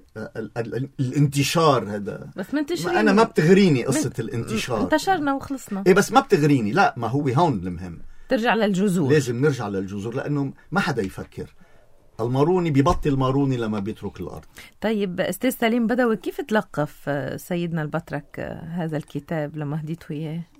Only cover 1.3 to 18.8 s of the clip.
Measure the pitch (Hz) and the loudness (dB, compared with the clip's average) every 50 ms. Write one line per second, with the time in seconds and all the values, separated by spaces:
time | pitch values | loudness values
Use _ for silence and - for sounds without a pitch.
1.3 | 139 143 135 - - 170 160 151 135 117 98 101 107 104 98 - - - - - | 2 0 0 2 2 4 4 6 4 4 0 -2 -6 -6 -6 -8 -8 -10 -12 -14
2.3 | - 185 190 - 269 302 294 - 349 320 160 349 349 - 220 214 190 214 226 220 | -10 -10 -8 -4 -4 -4 -2 -2 -4 -4 -2 0 2 4 4 6 6 6 4 4
3.3 | - - 156 165 196 190 202 175 143 123 110 - - 311 180 120 - - 113 104 | 4 2 6 6 8 8 8 6 4 2 2 0 0 0 -2 -2 -4 -6 -8 -6
4.3 | - 117 113 - 220 214 - - 120 104 262 - 311 302 - 381 381 339 302 277 | -6 -6 -6 -4 -4 -4 -4 -2 -2 -2 0 0 0 0 2 0 0 0 0 -2
5.3 | 277 269 - - 277 247 - - 202 190 196 185 190 196 196 - 214 269 269 - | -2 -4 -4 -8 -10 -10 -8 -8 -8 0 2 4 4 6 4 4 4 2 4 4
6.3 | 208 156 147 147 143 127 110 101 - 101 98 - - 120 117 107 127 147 147 131 | 4 4 6 4 4 4 2 2 2 4 4 4 2 0 -4 -2 -2 0 0 2
7.3 | 113 147 180 160 127 90 87 95 87 82 95 90 82 73 - - - - - - | 2 4 2 2 2 0 -4 -6 -6 -8 -10 -12 -12 -14 -14 -14 -16 -16 -4 -2
8.3 | 254 226 226 240 190 226 208 214 196 175 202 214 170 190 147 131 147 156 139 123 | -2 0 2 2 2 2 2 2 2 2 2 2 2 2 2 4 4 4 4 2
9.3 | 117 120 139 151 135 117 110 101 101 95 98 95 104 101 98 117 110 131 - - | -2 0 0 0 0 0 -4 -4 -4 -4 -4 -4 -6 -8 -6 -6 -6 -6 -4 -2
10.3 | 147 143 139 135 - - - - 151 196 - 175 135 113 98 92 - - 80 - | -2 -2 -2 -4 -6 -12 -12 -4 -4 -2 -2 0 -2 -2 -4 -4 -6 -10 -14 -14
11.3 | - - 87 - - - - - - - - - - - _ - _ - 113 120 | -12 -14 -14 -14 -16 -20 -20 -20 -20 -20 -20 -20 -20 -20 _ -20 _ -6 -4 -2
12.3 | 127 135 147 170 185 185 170 165 139 139 143 175 175 - - 156 139 131 131 127 | 2 2 4 4 4 2 2 2 2 4 4 4 2 2 2 0 2 2 2 2
13.3 | 131 139 143 135 127 120 113 107 107 104 98 110 101 - 101 98 - - 90 - | 2 2 2 2 0 0 0 -2 -2 -2 -4 -6 -8 -8 -10 -10 -10 -10 -10 -10
14.3 | - - - - - - - - - - - 214 226 208 202 185 175 190 175 - | -10 -12 -16 -18 -20 -20 -20 -20 -12 -4 -2 -2 0 0 -2 -2 -2 -2 -2 -2
15.3 | 185 - - 262 254 - 240 226 226 247 226 214 247 226 254 233 220 - - 339 | -2 -2 -2 -2 0 0 0 0 2 2 2 2 2 2 2 2 0 0 -4 -6
16.3 | - - 294 - 214 214 202 - - 147 151 147 - - - 151 143 143 131 - | -6 -6 -4 0 0 0 0 0 -2 -4 -4 -4 -6 -8 -6 -4 -4 -4 -4 -4
17.3 | - 151 - - 185 175 175 170 165 165 151 147 147 160 - - 147 147 - - | -6 -8 -6 -6 -4 -4 -2 -2 -2 -4 -4 -4 -4 -6 -6 -6 -8 -8 -8 -10
18.3 | - - - - - - 165 160 165 180 | -10 -10 -8 -8 -8 -10 -10 -8 -6 -6